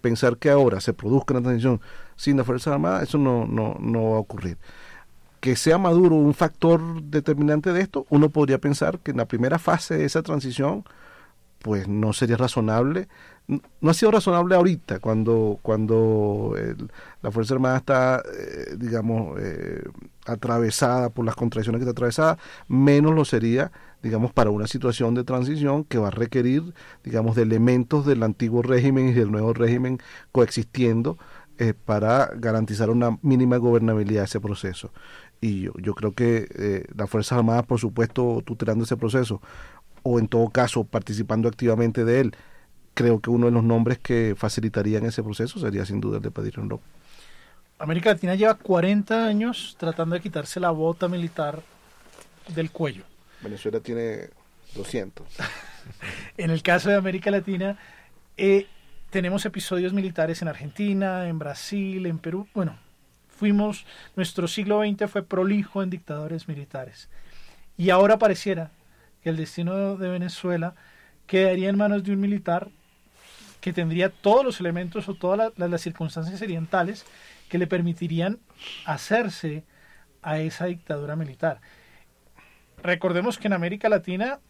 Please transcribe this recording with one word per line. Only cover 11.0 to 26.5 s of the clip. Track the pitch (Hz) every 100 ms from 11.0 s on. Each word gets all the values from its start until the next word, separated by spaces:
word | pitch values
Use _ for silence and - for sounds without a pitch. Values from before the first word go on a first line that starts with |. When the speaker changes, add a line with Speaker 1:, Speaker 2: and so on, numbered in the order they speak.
| - - - _ _ _
Speaker 1:
pues | 110 104 95
no | 104 107
sería | 104 123 117
razonable, | 123 - 110 110 131 170 190 - - - -
n-, | 143 - -
no | 156
ha |
sido | 165 220
razonable | 220 190 175 175 185
ahorita, | 185 170 - 95
cuando, | 110 110 110 113 110 104
cuando | - 110 110 113 113 110 104 104 107 104
el, | 107 - 110 - - -
la | -
Fuerza | 107 110
Armada | 131 127 131
está, | 127 135 127 127 -
eh, | - - 71 65 85
digamos, | 120 113 110 113 95 82
eh, | 98 80 50 - - - - _ -
atravesada | 113 120 117 113 - 127 127 123
por | 117 113
las | 110
contradicciones | 120 117 110 117
que |
está | 123
atravesada, | 120 120 113 160 165 - - -
menos | 131 139 143 151 160
lo | 143
sería, | 120 113 120 156 - - -
digamos, | 117 110 120
para | - 110
una | 104 107
situación | 127 123 113 117 120
de |
transición | 123 127 123 151 143 143
que | 151 120
va | 101
a |
requerir, | 101 117 127 123